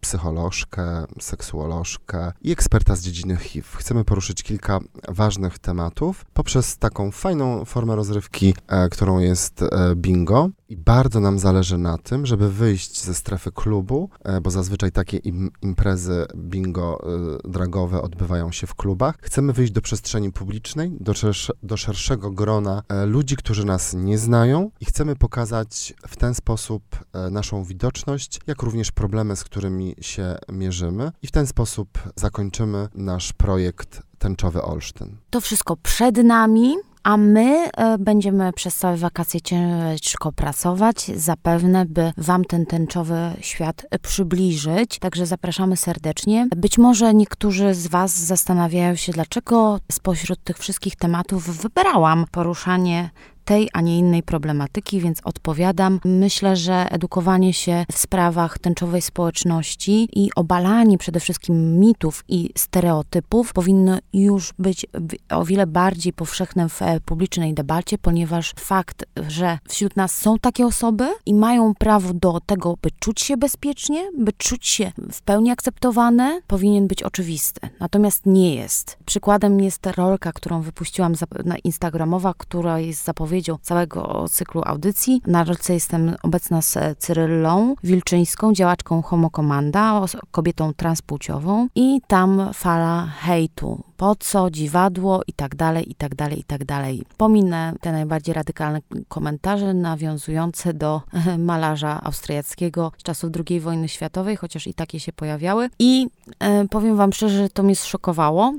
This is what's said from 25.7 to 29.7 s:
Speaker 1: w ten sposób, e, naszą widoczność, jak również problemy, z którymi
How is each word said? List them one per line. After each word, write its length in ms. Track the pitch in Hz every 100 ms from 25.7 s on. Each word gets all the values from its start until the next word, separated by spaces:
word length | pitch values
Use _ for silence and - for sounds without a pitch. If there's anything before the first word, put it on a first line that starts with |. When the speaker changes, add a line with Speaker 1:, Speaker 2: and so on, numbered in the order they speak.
| - - - -
Speaker 1:
w 80 | -
ten 180 | 120
sposób, 480 | 123 - 113 - 107 - - -
e, 180 | - 92
naszą 340 | 98 104 104
widoczność, 760 | 90 90 123 - - 139 - - -
jak 160 | 147
również 300 | 120 113 107
problemy, 440 | - 107 110 107 98
z 80 |
którymi 500 | - - 98